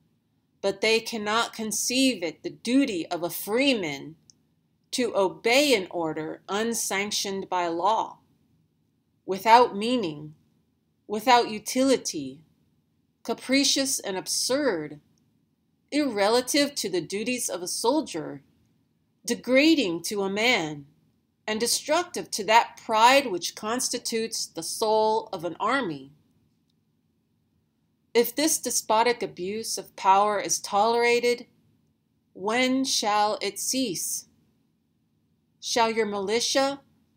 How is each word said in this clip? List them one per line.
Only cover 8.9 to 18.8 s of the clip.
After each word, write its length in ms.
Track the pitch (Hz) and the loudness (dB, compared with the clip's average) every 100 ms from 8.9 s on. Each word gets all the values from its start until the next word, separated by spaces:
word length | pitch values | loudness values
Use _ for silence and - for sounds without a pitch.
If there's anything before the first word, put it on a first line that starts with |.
| _ _ _ | _ _ _
without 500 | - 196 220 240 240 | -8 -2 6 8 8
meaning, 600 | 196 226 254 180 147 151 - _ _ _ _ _ _ - | 2 -2 0 -2 -6 -14 -18 _ _ _ _ _ _ -10
without 420 | 208 262 240 226 | -2 4 4 4
utility, 920 | 214 214 254 269 254 - 165 135 143 _ _ _ _ _ _ _ _ | -4 -4 0 2 2 0 -8 -10 -14 _ _ _ _ _ _ _ _
capricious 800 | - 226 - 269 277 277 269 - | -8 -8 0 2 2 0 0 -4
and 180 | - 190 | -4 -6
absurd, 840 | - - - 269 285 170 151 147 _ _ _ _ _ _ _ _ _ | -4 -4 -2 0 0 -2 -4 -12 _ _ _ _ _ _ _ _ _
irrelative 840 | 285 285 202 202 240 247 294 285 | -2 -2 2 2 2 2 0 0
to 160 | 285 202 | -2 -4
the 100 | 175 | -4
duties 480 | 151 202 226 247 - | -4 -4 -4 -4 -4
of 140 | 175 | -6
a 60 | 175 | -6
soldier, 720 | - 226 302 247 165 143 143 - _ _ _ | -4 0 0 -2 -8 -10 -12 -16 _ _ _